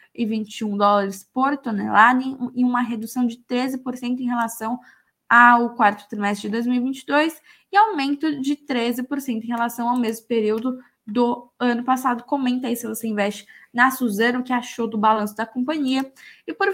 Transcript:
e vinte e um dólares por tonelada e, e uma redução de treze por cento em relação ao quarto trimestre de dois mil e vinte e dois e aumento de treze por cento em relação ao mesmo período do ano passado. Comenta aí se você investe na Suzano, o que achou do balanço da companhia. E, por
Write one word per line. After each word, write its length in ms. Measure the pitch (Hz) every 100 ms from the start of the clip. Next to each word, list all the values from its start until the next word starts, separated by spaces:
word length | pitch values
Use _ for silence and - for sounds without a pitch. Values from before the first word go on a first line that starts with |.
| _
e 100 | -
vinte 360 | 226 220 214 -
e 40 |
um 100 | 214
dólares 540 | 202 202 208 196 190 -
por 240 | - 269 285
tonelada 640 | 262 208 208 208 226 254
e, 380 | 262 269 247 -
e 40 |
uma 160 | 247 247
redução 460 | 233 226 220 254 247
de 100 | 233
treze 400 | _ 247 254 254
por 220 | 262 247
cento 240 | 247 254
em 60 | 247
relação 520 | 240 226 - 220 247 - _ _ _ _
ao 460 | 233 240 240 240
quarto 340 | 240 214 208 -
trimestre 400 | 208 202 202 208
de 40 |
dois 140 | 220 240
mil 100 | 247
e 80 |
vinte 180 | 247 269
e 40 | -
dois 320 | 285 320 311 _ _ _
e 60 | 392
aumento 640 | 427 349 277 285 320 285
de 160 | 262 285
treze 460 | - 254 233 247
por 180 | 254 285
cento 240 | 277 220
em 40 | 226
relação 420 | 233 233 233 233
ao 80 | 247
mesmo 280 | 226 226 -
período 520 | 233 214 220 247 254 - _ -
do 440 | 214 240 247 - _
ano 260 | 247 240
passado. 400 | 247 254 254 233
Comenta 420 | - 285 254 247 247
aí 100 | 240
se 100 | 226
você 220 | 220 226
investe 380 | 208 202 202 - - _
na 180 | 240 254
Suzano, 500 | 262 240 202 233 247
o 20 |
que 100 | 247
achou 340 | 247 240 - 226
do 120 | 220
balanço 360 | 214 220 208
da 120 | 208 226
companhia. 640 | 254 247 311 269 269 269 - - - -
E, 60 |
por 180 | 320 392